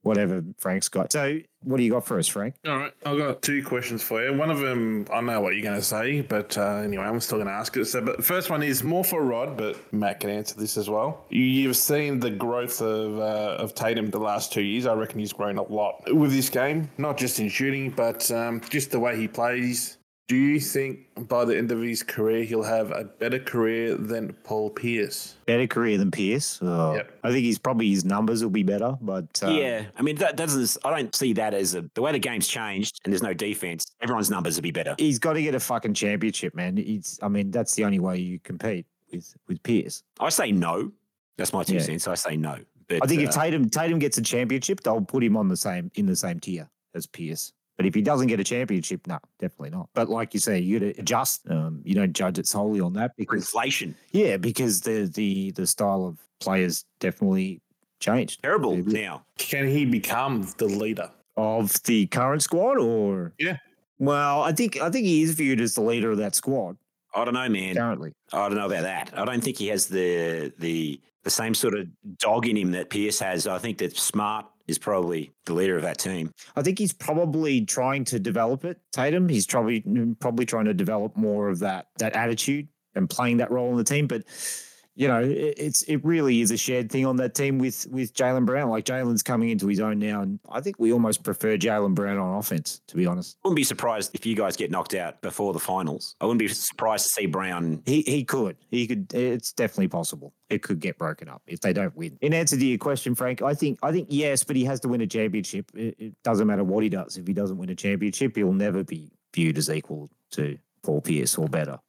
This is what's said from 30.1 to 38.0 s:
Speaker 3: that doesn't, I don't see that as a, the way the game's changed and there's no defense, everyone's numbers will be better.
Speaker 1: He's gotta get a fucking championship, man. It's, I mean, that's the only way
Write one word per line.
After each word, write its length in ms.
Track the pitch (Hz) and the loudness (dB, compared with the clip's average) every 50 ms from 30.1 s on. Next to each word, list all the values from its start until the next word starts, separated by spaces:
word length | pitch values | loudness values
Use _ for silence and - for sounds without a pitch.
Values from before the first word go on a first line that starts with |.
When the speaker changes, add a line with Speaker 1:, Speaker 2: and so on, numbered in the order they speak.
| 151 | 0
Speaker 3:
that 220 | 147 151 165 147 143 | 2 0 0 0 0
doesn't, 400 | 165 160 143 135 123 110 - - | -2 0 2 2 2 0 0 -2
I 140 | - 135 160 | 0 -2 0
don't 180 | 156 131 107 - | 0 -2 -2 -2
see 200 | - 139 127 110 | 0 2 2 2
that 180 | 113 110 107 | 2 2 0
as 220 | 104 98 98 87 90 | 0 0 0 0 0
a, 100 | 90 82 - | -2 -6 -6
the 80 | _ 113 | _ -2
way 100 | 117 151 | 0 2
the 60 | 156 131 | 2 0
game's 300 | - 131 120 107 90 - | 0 -2 -2 -2 -2 -2
changed 520 | - 120 113 104 98 95 104 104 - - _ | -2 -4 -4 -4 -2 -2 -4 -4 -6 -6 _
and 80 | 95 | 0
there's 100 | 98 90 | 0 0
no 120 | 113 104 90 | 0 -2 -2
defense, 500 | 80 107 104 101 - - 90 82 82 - - _ _ | -2 -2 -4 -2 -4 -4 -6 -4 -6 -8 -8 _ _
everyone's 300 | 120 120 123 110 101 92 | -4 -2 0 0 0 0
numbers 260 | 104 92 85 85 78 | 0 0 0 -2 -2
will 60 | 85 | -2
be 80 | 80 87 | -4 -4
better. 240 | 80 87 80 - - - | -4 -2 -4 -4 -2 0
Speaker 1:
He's 200 | 156 151 139 113 | 2 2 2 2
gotta 240 | - 165 156 160 | 0 0 0 2
get 120 | 151 151 131 | 0 0 0
a 60 | 127 | -2
fucking 320 | - - 127 117 - 113 | -2 -2 -4 -2 -2 -2
championship, 640 | 104 - - 101 104 101 95 110 95 - - 90 - | -2 0 0 0 0 2 0 0 -2 -2 -6 -6 -4
man. 240 | 80 87 90 92 104 | -4 -4 -2 -2 -2
It's, 400 | - - 107 101 87 - - - | -2 -2 -4 -4 -6 -10 -10 -6
I 60 | - 104 | -2 0
mean, 220 | 101 101 101 98 | 0 0 0 0
that's 240 | 95 120 110 - - | -2 -2 -2 -2 0
the 100 | - 110 | 0 0
only 140 | 101 98 | 2 2
way 180 | 95 | 2